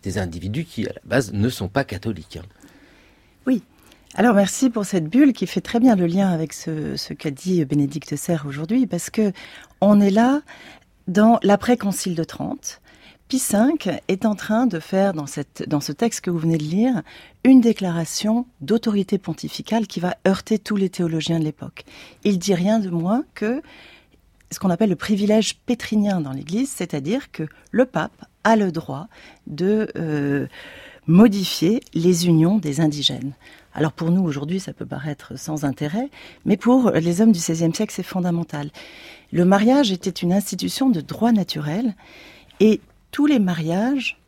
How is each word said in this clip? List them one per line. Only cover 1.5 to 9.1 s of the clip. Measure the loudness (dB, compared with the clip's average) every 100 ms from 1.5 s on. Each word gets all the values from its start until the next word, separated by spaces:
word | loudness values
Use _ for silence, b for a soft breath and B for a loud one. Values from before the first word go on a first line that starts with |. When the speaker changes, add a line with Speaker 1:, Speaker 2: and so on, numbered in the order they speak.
Speaker 1:
sont | -2 -4
pas | -4
catholiques, | -4 -8 -8 -10 -12 -18
hein. | -18 b b b b b b b b b -2
Speaker 2:
Oui. | -2 -4 b b b b
Alors | 0 4
merci | 4 2 2 0
pour | 0 -2
cette | -2 0
bulle | 4 4
qui | 4 -4
fait | -4
très | -2 2
bien | 4
le | 4 2
lien | 2 2
avec | 0 -2
ce, | -6 -8 -6 -6 -8
ce | -10
qu'a | -8 -8
dit | -6 -2 0 2
Bénédicte | 0 0 -4 -8 -8
Serre | -4 -4 -4
aujourd'hui, | -10 -2 0 0
parce | -2 -4